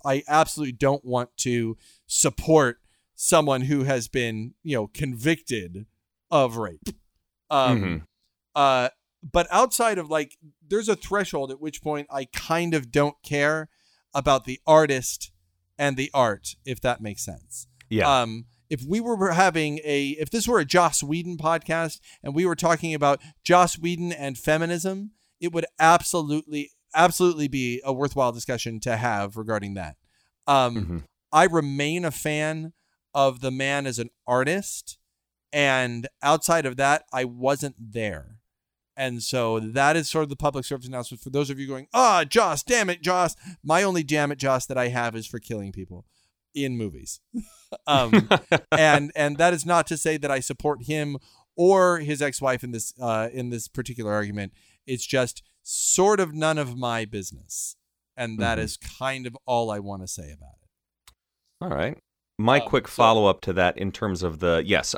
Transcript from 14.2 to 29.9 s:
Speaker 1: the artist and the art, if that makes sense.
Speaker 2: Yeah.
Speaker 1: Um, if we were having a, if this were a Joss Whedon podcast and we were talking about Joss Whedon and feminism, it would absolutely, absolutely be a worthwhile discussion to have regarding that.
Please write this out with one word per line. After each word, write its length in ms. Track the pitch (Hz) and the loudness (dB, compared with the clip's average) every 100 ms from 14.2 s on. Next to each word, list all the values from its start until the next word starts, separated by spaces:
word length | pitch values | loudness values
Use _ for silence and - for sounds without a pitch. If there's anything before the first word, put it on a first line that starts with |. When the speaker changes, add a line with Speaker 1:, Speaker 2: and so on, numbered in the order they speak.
| 139 135 | 2 2
Speaker 1:
the 160 | 123 127 - | 0 -4 6
artist 640 | 156 147 131 - - - _ _ _ _ - | 6 6 2 -4 -8 -12 _ _ _ _ -2
and 180 | 143 131 | -2 0
the 140 | 139 | 0
art, 440 | 139 117 - - - 135 | 2 2 0 -8 -12 -10
if 120 | 120 | -4
that 180 | 127 120 | -2 -2
makes 240 | 110 98 | -6 -10
sense. 420 | 98 - - - - _ - | -12 -14 -16 -18 -18 _ -4
Speaker 2:
Yeah. 320 | 107 143 131 | 2 4 4
Speaker 1:
Um, 240 | 117 113 - _ - | 2 -6 -14 _ -10
if 140 | 143 135 | -8 -2
we 140 | 214 | -2
were 320 | 233 214 190 | -2 0 2
having 480 | 165 190 165 151 151 | 4 4 2 -2 -4
a, 280 | 151 143 139 | -2 -2 -2
if 180 | 151 151 | -4 -4
this 160 | 226 226 | -2 2
were 120 | 226 | 0
a 60 | 147 | 4
Joss 360 | 180 165 - | 4 4 2
Whedon 360 | 143 170 175 165 | -2 -4 -6 -4
podcast 640 | 156 165 - 165 160 - - - | -2 -2 -2 -4 -4 -8 -20 -14
and 120 | 143 | -6
we 100 | 147 | 0
were 100 | 180 | 0
talking 380 | 165 170 165 165 | 2 2 0 -2
about 260 | 151 143 139 156 _ | 0 2 2 -2 _
Joss 360 | - 175 175 - | 4 6 6 2
Whedon 340 | 170 170 175 | -4 -2 -4
and 240 | 156 139 123 | -6 -8 -4
feminism, 760 | - 156 170 175 190 190 208 _ _ _ | 0 0 0 -2 -4 -6 -10 _ _ _
it 120 | 175 | -6
would 100 | 165 165 - | -4 -4 4
absolutely, 920 | 160 170 - 175 147 151 151 147 143 _ _ | 6 6 4 -2 0 -4 -4 -8 -8 _ _
absolutely 540 | 160 170 160 180 160 143 | 4 4 4 2 2 -2
be 320 | 135 123 123 | -2 -4 -4
a 120 | 135 | -4
worthwhile 360 | 131 143 139 123 | -2 -2 2 0
discussion 480 | 117 - 117 117 110 | 0 -6 -6 -6 -6
to 160 | 123 113 | -4 -2
have 400 | 120 104 101 110 | -2 -2 -4 -6
regarding 340 | 110 107 101 | -4 -4 -4
that. 220 | 98 78 | -8 -10